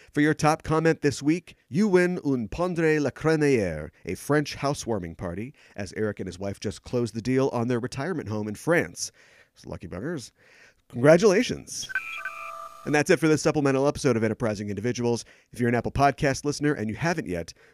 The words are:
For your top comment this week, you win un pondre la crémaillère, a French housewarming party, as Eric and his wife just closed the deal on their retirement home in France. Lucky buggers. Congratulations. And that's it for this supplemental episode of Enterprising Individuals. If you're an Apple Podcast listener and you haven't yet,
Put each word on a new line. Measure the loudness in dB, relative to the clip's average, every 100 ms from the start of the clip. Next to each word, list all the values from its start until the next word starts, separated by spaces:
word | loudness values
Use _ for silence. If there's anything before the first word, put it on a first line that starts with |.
| -6
For | 0
your | 2
top | 4 2 0
comment | 0 2 2 2
this | 0 0
week, | 0 0 -2 -20 -4
you | 0 4
win | 6 4 0 -2
un | -2 -2
pondre | -2 -2 2 2 2
la | 0
crémaillère, | 0 0 4 4 4 2 -4 -10 _ -10
a | -8
French | 0 0 0 -4
housewarming | -4 -4 -4 -4 -6 -8
party, | -8 -8 -10 -16 -20 -12
as | -10 -4
Eric | -4 -4
and | -10
his | -8
wife | -8 -6
just | -8 -8
closed | -6 -2 -2
the | -4
deal | 0 2 2
on | 0 -2
their | -2
retirement | -4 -6 -6 -6 -4
home | -4 -4
in | -4
France. | 2 2 0 -6 -12 _ _ _ _ _ -14
Lucky | -12 -10
buggers. | -10 -8 -8 -12 _ _ -20 -20 _ _
Congratulations. | 4 8 8 8 4 0 -4 -10 -12 -8 -8 -8 -10 -10 -10 -12 -14 -16 -12 -2
And |
that's | 0 4
it | 4
for | 4
this | 2
supplemental | 2 2 2 2 0
episode | 0 0 2
of |
Enterprising | 0 0 -2 -4 -6
Individuals. | -4 -4 -2 -2 -2 -6 -20 _
If | -2
you're | 0
an |
Apple | 2 0
Podcast | 2 2 4 0 0 -4
listener | -2 0
and | 0 -4
you | -2
haven't | -2 -2 -4
yet, | -6 -6 -16 _